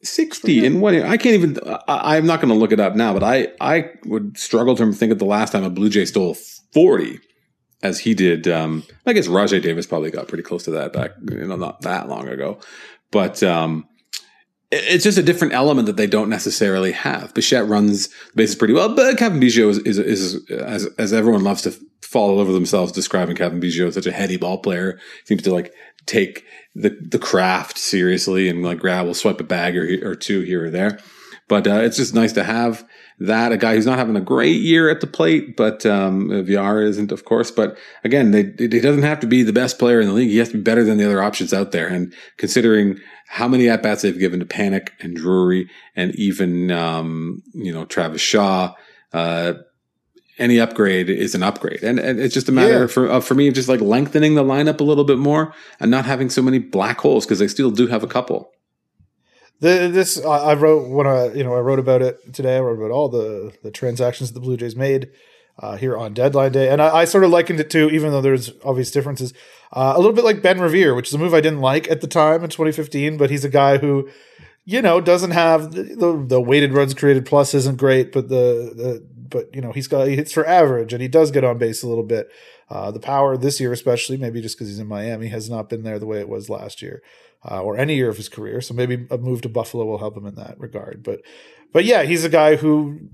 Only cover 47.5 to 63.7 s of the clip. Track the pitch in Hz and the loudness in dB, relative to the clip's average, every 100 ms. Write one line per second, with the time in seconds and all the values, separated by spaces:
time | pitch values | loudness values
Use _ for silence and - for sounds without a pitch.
47.5 | 170 98 82 78 - 82 78 - 107 101 | -12 -10 -10 -8 -6 -4 -4 0 2 2
48.5 | 92 90 - - _ _ 82 85 85 87 | 0 -2 -6 -20 _ _ -6 -4 -2 -4
49.5 | 76 - _ _ _ _ _ _ _ 120 | -6 -12 _ _ _ _ _ _ _ 2
50.5 | 120 113 - 104 92 90 95 98 92 92 | 4 2 2 2 2 0 -2 -2 -2 -4
51.5 | - - - 110 123 - 120 127 135 127 | -4 -8 -6 -4 -2 -2 -2 -2 -2 0
52.5 | 131 196 233 123 - 123 127 123 135 143 | 4 6 4 2 2 2 2 2 2 2
53.5 | 131 127 127 104 117 143 156 151 151 135 | 2 0 0 2 2 2 2 4 4 2
54.5 | 135 151 151 147 147 143 131 143 151 156 | 2 0 0 2 2 4 2 2 0 -2
55.5 | - - - 117 127 127 131 131 127 131 | -8 -20 -4 0 0 0 -2 -2 0 2
56.5 | 131 - 98 101 120 151 127 - 98 101 | 0 0 -2 -2 0 2 2 2 0 0
57.5 | - 135 104 123 117 107 123 123 - - | 0 0 2 0 0 -2 -4 -4 -6 -8
58.5 | _ _ _ _ _ _ _ _ _ _ | _ _ _ _ _ _ _ _ _ _
59.5 | _ 160 180 180 180 180 - 143 147 151 | _ 2 4 2 0 0 -2 0 0 2
60.5 | 147 156 156 127 135 139 131 123 123 127 | 4 6 4 2 0 2 2 0 -2 -2
61.5 | 123 123 135 131 127 127 120 - 127 131 | 0 0 0 2 2 2 -4 -14 -6 -2
62.5 | 131 127 113 107 123 147 120 110 107 104 | 0 -2 -4 -4 -2 -2 -2 -4 -8 -14
63.5 | - 110 | -14 -18